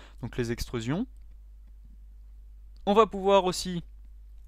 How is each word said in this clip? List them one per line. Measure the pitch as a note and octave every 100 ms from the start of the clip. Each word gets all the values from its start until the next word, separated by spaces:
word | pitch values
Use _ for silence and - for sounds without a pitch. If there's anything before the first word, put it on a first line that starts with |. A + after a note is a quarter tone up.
| - -
donc | A#2+ -
les | A#2
extrusions. | A#2 - B2 A2+ E3 C4 - - - - - - - - - - - - - - - - - -
On |
va | G3+ G#3+
pouvoir | G3 F#3+ G3 F3+
aussi | E3+ F3+ F3 - - - - - -